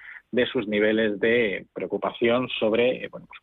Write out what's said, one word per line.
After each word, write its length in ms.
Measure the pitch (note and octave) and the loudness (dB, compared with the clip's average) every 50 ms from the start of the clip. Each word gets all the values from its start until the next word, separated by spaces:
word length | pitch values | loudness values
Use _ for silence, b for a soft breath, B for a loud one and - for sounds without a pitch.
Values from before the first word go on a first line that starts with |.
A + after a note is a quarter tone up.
| B B B B B _ | B B B B B _
de 160 | - A#2+ B2 | 0 0 0
sus 200 | - - B2+ G#2 | 0 0 -2 -2
niveles 520 | G#2 G#2+ G#2 G#2+ G#2+ G#2+ A2 A2+ G#2+ G2+ F#2+ | 0 2 2 4 4 4 4 2 0 0 0
de 480 | A#2 A2+ A#2 B2 A#2 G#2 F#2 G2 - - - | 2 2 4 4 2 0 -2 -4 -8 -10 -10
preocupación 720 | - F#2+ F2 G2+ G2 F#2+ G2 - - A#2+ A#2 A#2 B2+ B2+ A#2+ - - | -8 -6 -4 -4 -4 -4 -4 -4 0 2 2 2 2 0 -2 -4 -2
sobre, 460 | A#2+ G#2+ G#2+ A#2 A#2+ B2+ B2 A#2 - | 0 2 2 2 2 2 0 -2 -6
eh, 40 | - | -12
bueno, 160 | - - - | -14 -16 -18
pues, 120 | - - - | -18 -20 -20